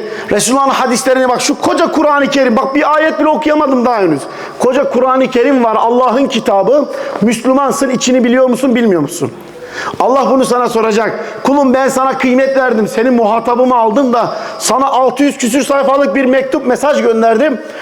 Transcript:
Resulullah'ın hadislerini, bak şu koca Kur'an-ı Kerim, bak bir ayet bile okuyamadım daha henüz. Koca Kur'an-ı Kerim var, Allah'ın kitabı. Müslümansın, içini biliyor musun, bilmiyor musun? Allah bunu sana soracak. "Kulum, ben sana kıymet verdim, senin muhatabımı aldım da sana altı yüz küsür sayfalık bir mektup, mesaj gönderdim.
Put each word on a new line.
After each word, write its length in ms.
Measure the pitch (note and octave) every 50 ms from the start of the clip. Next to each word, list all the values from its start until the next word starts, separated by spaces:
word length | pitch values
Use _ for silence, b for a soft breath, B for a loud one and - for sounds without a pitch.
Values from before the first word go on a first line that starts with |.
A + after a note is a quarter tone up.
| - B B B B B
Resulullah'ın 380 | - G#3 - G3+ B3+ C#4 C#4 C4+
hadislerini, 600 | B3 - B3 B3+ B3 A#3 - C4 C4 C4 B3+ B3+
bak 120 | B3 A#3+
şu 200 | A#3+ - D4 -
koca 300 | - - - - E4+ -
Kur'an-ı 360 | - - D#4+ D4 D4 C#4+ C#4 C4+
Kerim, 300 | C#4 C#4 C4+ B3+ A3 G#3+
bak 180 | - C4+ C#4
bir 200 | D4 - C#4+ D4+
ayet 240 | D#4 D#4 D#4 - -
bile 80 | D4 D4+
okuyamadım 580 | D4+ D4+ D4+ D4+ D4+ D4+ D4+ C#4 C4+ B3+ A#3+
daha 120 | B3+ B3 A3
henüz. 240 | G3 F3 D#3 C3+ C3 B B B B B B -
Koca 300 | - A#3+ B3+ C4+ C#4 -
Kur'an-ı 380 | - A#3+ B3+ C4 B3+ C4 C4 B3+
Kerim 360 | C4 B3 A#3 C#4 C#4+ C4 A#3
var, 120 | A3+ G#3+ G#3+
Allah'ın 460 | - A3+ A#3+ B3 B3+ B3 G#3+ C4 C#4 B3+
kitabı. 580 | - A3+ G#3+ - G#3 G3 G3 F#3+ B3+ D4+ C#4 B B B B B B B
Müslümansın, 680 | - A3 A#3+ A#3 - B3 C4 C4+ C#4+ C4+ A3+ - C#4 C4
içini 340 | C4 A3+ - - B3+ C4 A#3
biliyor 260 | B3 A#3 C4 C4 B3+
musun, 260 | B3 - - C#4 A#3
bilmiyor 260 | B3 A#3 A3+ F#3+ E3+
musun? 300 | D3 C3+ - - D3 A#2+ - - - B B B B B B B B B B -
Allah 320 | F3 G3+ B3+ C#4 B3+ G3
bunu 140 | A#3+ C4+ C4
sana 240 | G3 A#3 B3 B3 A#3
soracak. 500 | - A3 A3 A3+ A3 A3 A3+ G3+ - B B B B B -
"Kulum, 300 | A#3+ C4+ C#4+ C#4+ C4 B3
ben 160 | C4 C4+ C4
sana 280 | C4 B3+ C4 C4+ C4 C4
kıymet 400 | C4 C4 B3 B3+ C4+ C4+ C4+ C4
verdim, 300 | C4 B3+ A#3 A3 G#3+ F#3
senin 260 | - A3+ A3+ C4 B3+
muhatabımı 640 | A#3+ A#3 G3+ G#3+ A#3 A3+ A#3+ A#3+ A#3 B3+ B3+ B3+
aldım 380 | A#3+ A3+ A3+ G3+ C4+ C#4+ B3+ A#3
da 220 | A#3+ G#3+ E3+ B B B B B B
sana 280 | - - G#3 A#3+ C#4 C4+
altı 360 | - A#3+ C4 B3+ - - C#4+
yüz 140 | C#4+ B3+ -
küsür 240 | - A#3 G#3 C#4+ C4
sayfalık 520 | - C#4 C#4 C4+ C#4 C4+ C#4 C#4+ C#4 -
bir 100 | C#4 C4+
mektup, 400 | B3 B3+ C4+ C4 C4 - D#4 -
mesaj 360 | A#3+ B3 A#3 C4 C#4+ C#4+ A3+
gönderdim. 600 | A3 A#3+ A3+ A3+ A3+ A3+ A3+ A3 C4+ D#4 C4+ G#3 B B B B